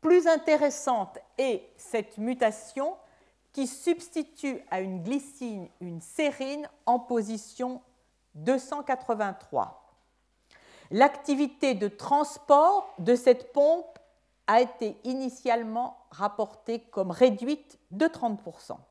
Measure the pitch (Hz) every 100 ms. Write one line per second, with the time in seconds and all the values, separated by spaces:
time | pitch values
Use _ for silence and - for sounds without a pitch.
0 | 320 359 330 320 320 302 294 277 - 240
1 | 190 - - - 262 220 - _ - 233
2 | 214 - 220 247 226 214 - - 285 381
3 | - _ _ _ _ - 254 - - 339
4 | - - 294 - 285 254 - 185 190 185
5 | 170 277 277 - 247 208 175 _ 180 170
6 | - - 302 269 269 294 294 _ - 247
7 | 247 240 208 220 - - 247 254 _ _
8 | _ _ _ 151 156 262 262 294 285 262
9 | 262 220 208 185 - 135 98 - _ _
10 | _ _ _ _ _ - _ - - 190
11 | 277 285 - 277 285 - 277 220 202 -
12 | - 285 294 - - 285 320 403 381 -
13 | 175 247 254 247 - - 285 330 339 -
14 | _ _ _ _ - 220 247 254 220 -
15 | 240 262 262 254 262 233 226 220 247 -
16 | _ - 202 202 208 - - 226 - -
17 | 190 170 254 202 240 302 - _ _ 185
18 | 320 320 240 208 - 165 - - _